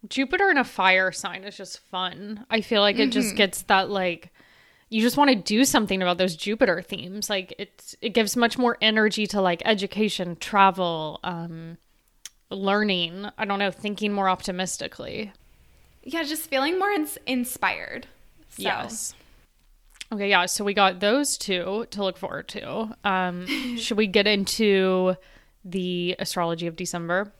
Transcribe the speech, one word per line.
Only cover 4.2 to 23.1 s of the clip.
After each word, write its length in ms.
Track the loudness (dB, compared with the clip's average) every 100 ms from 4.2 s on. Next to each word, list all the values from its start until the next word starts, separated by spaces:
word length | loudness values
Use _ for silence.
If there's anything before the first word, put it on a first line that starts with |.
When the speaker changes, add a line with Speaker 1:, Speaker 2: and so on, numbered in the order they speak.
| -10 _ -20 _ _ _ _
Speaker 1:
you 100 | 2
just 160 | 2 2
wanna 180 | 2
do 300 | 2 2 4
something 360 | 4 4 2 0
about 180 | 0 2
those 180 | 0 0
Jupiter 440 | -6 2 2 2
themes. 460 | -4 -12 -10 -10 -4
Like, 260 | -4 -6 -12
it's, 380 | -14 _ -20 -8
it 80 | -2
gives 260 | 0 2 2
much 200 | 2 2
more 180 | 0 4
energy 460 | 2 4 4 2 -2
to, 120 | 2
like, 220 | 2 2
education, 720 | 0 0 0 0 0 0 -6 -8
travel, 800 | -2 6 6 6 -2 -2 -6 -8
um, 540 | -8 -6 -8 -12 -14 -18 _ _ _ _ -20 _ _
learning. 760 | -4 2 2 2 0 -2 -6 -12 -6
I 80 | -4
don't 120 | 0
know, 120 | 0
thinking 400 | -2 -8 -2 -2
more 160 | 2 2
optimistically. 1040 | 0 -2 -4 -4 -4 -8 -10 -10 -8 -10 -12 _ _ _ _ _ _
Speaker 2:
Yeah, 180 | -10 -6
just 260 | -6 -6 -2
feeling 300 | 0 0 0
more 120 | 0
ins-, 280 | 0 -2 -6 -4
inspired. 800 | -4 -4 -2 -2 -2 -8 -14 -16 -20 -20 _ -20
So. 120 | -8
Speaker 1:
Yes. 520 | -4 -4 -4 -8 -10 -12 _ _ _ _ _ _ _ _ -10
Okay, 160 | -6 2
yeah, 160 | 4 4
so 160 | -2
we 100 | -2
got 280 | 4 4 4
those 360 | 2 2 0 -4
two 500 | -2 -2 -2 -4 -6
to 140 | -4
look 120 | -4 -4
forward 300 | -8 -8 -10
to. 480 | -12 -8 -6 -6 -4
Um, 420 | -2